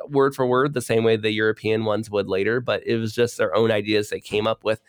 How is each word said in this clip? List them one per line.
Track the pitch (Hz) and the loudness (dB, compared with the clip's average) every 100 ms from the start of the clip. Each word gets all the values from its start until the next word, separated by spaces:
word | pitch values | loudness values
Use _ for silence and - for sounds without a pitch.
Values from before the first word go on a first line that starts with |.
| - | -4
word | 139 139 | 0 0
for | 139 127 | 0 0
word | 123 143 | 2 0
the | 135 | -2
same | - 113 | 0 2
way | 113 110 | 4 2
the | 110 | 0
European | 107 110 107 107 110 | 0 0 0 -2 0
ones | 110 104 107 | 0 -2 -2
would | 101 98 | -2 0
later, | 95 101 123 | 0 0 -2
but | 123 107 - | -2 -4 -2
it | 117 | -2
was | 113 | -2
just | 113 120 - | 0 -2 0
their | 110 | 0
own | 95 113 | 2 2
ideas | 107 104 104 104 | 2 2 0 0
they | - | -8
came | - 107 110 | -4 -2 -2
up | 113 | -2
with | 104 107 | -2 -4